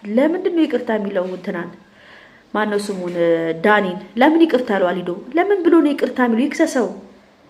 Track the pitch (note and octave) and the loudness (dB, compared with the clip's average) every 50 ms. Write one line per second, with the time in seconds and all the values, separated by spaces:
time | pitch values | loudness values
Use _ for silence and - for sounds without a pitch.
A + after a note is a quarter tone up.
0 | - G3+ G#3+ A#3 C#4 D#4 E4+ F#4 F#4 G4 F4 E4 D#4 - - - - - A3 G#3 | -10 -2 0 2 2 2 0 -2 -2 -2 0 0 0 0 0 -4 -4 -2 -4 -4
1 | G3+ G3 G3 F#3+ F3+ F#3 F#3 F3+ - G#3 F3+ F3 F3 F3 - - - _ _ _ | -4 -4 -4 -4 -4 -4 -6 -10 -8 -8 -8 -8 -8 -10 -14 -18 -20 _ _ _
2 | - - - - - - - _ _ _ - G#3 G#3+ G#3 G#3 G#3 G3+ G#3 G3 F#3 | -20 -20 -20 -20 -20 -20 -20 _ _ _ -4 -4 -2 -2 -2 -2 -4 -4 -6 -8
3 | F3 F3 F3 F3 E3+ E3+ E3 E3 E3 E3 E3 E3 E3 G#3 G#3 G#3 G3 F#3 F3 F#3 | -8 -6 -4 0 0 2 2 0 0 -2 -4 0 2 4 4 4 2 0 -4 -8
4 | - - - A#3 B3+ D4+ D#4 E4 E4 D#4+ - B3+ B3+ - G#3 F#3+ F#3 F3 F#3 F#3 | -10 -8 0 2 4 4 6 6 4 4 4 2 0 0 0 0 0 0 0 -2
5 | F3 F3 F3 G3+ - - C#4 E4 F4+ G4 G#4 F#4+ E4 E4 E4 E4 C#4+ D4 C#4+ - | -4 -6 -8 -8 -8 -4 0 0 2 2 2 0 2 4 4 4 4 4 2 0
6 | D4+ - - - B3 A#3+ A3 A3 C4+ D4+ - - D#4+ D#4 - C4 A3 F3+ - - | -2 -2 0 0 0 2 2 2 0 0 0 0 0 0 0 0 -2 -2 -4 -10
7 | - - - _ _ _ _ _ _ _ | -16 -20 -20 _ _ _ _ _ _ _